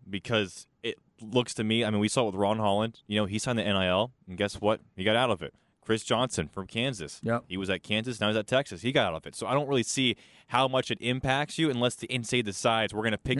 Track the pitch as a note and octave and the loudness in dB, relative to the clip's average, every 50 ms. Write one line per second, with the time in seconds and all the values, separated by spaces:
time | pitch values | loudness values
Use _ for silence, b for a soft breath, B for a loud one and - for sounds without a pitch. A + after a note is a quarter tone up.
0 | - F#2+ G2 G2 - - A#2 A2 G#2 F2+ - - - _ _ _ - A#2+ - - | -10 -10 -10 -8 -4 0 2 2 2 0 -4 -14 -20 _ _ _ -8 -8 -8 -8
1 | _ _ _ _ G#2+ A2 G#2+ B2+ A#2+ - - - A2+ G#2+ A2 A2+ A#2 G#2+ A2 G#2 | _ _ _ _ -14 0 0 0 0 0 -2 -4 0 0 2 2 2 2 2 2
2 | G#2 G#2 - C#3 A#2+ G#2+ F#2+ F#2+ G2+ G2+ G#2+ A2 A2 G2+ G2 G#2 A2 A2+ A2+ - | 2 2 2 2 2 2 2 2 2 2 2 2 2 2 2 2 0 -2 -4 -12
3 | _ - G#2 G#2+ G#2+ F#2+ G2 G#2+ - C3 B2 A2+ F2+ G2+ G2+ F#2+ F#2+ F2+ F2+ F#2+ | _ -4 -2 -2 0 0 -2 -2 -2 -2 -2 0 0 0 0 2 2 2 2 2
4 | A2+ B2+ - _ _ - F2+ F2 G2+ G2+ - - G#2 G#2 A2 - - _ _ - | 2 0 -4 _ _ -16 -4 -2 -2 -2 -2 0 0 0 0 0 -4 _ _ -2
5 | F#2 G#2+ A2 A#2 B2+ B2 G#2 E2 E2 - - _ _ _ _ _ _ - A2 A2 | 0 2 4 4 4 2 2 0 -2 -10 -12 _ _ _ _ _ _ -2 -2 -2
6 | - - B2 A2 B2+ B2+ - - E2 D2 - G2 F#2+ - - A2+ A#2+ C#3 C3 G2 | 0 0 2 2 2 0 0 -4 -4 -4 -6 -10 -12 -6 -4 -4 -2 -2 -4 -6
7 | D#2+ - - - - A2 A#2 A#2 - _ F2 F#2+ G2 F#2 F#2+ - - - G#2+ G#2+ | -8 -10 -10 -8 -4 -2 -2 -2 -4 _ -6 -4 0 0 -2 -2 0 -2 -2 -2
8 | A2+ B2+ A#2+ G#2+ G#2+ G#2 G#2+ A2 G2+ - B2 C3 C#3+ - G2+ E2 F#2 B2 C#3 D3 | 0 -2 -4 0 0 2 2 0 0 2 0 0 0 0 -8 -4 -4 0 2 2
9 | A2+ F#2 D#2+ D#2+ - D#2 D2 - A2+ G2 B2 C#3+ D3 C3+ C#3+ B2+ A#2 - - C#3 | 2 2 0 -4 -8 -10 -10 -8 -4 0 0 0 0 2 0 0 0 0 0 2
10 | C3 B2 G#2 b b b b b b b - B2 C3+ C3 C3 C3 B2+ - A#2+ G2 | 2 2 0 b b b b b b b 2 2 2 4 2 0 0 0 -4 -4
11 | - A#2+ B2+ B2+ - C3+ C3 C#3 D3 - - - D#3+ D3+ C3 A#2+ B2 B2 - - | -2 -2 -2 -2 0 0 0 0 0 -4 -2 0 0 0 2 2 2 0 0 -2
12 | - - C3 B2 A2+ - - B2 A#2 G#2 G2 - - B2 A2+ A2+ A2 G2 G#2+ G#2 | -8 -6 -6 -6 -4 0 -2 0 0 -2 -6 0 2 2 2 2 0 0 -2 -2
13 | G#2+ A2+ G#2+ G2+ - C3 B2+ C3+ | 0 0 -2 -2 -2 -2 -2 0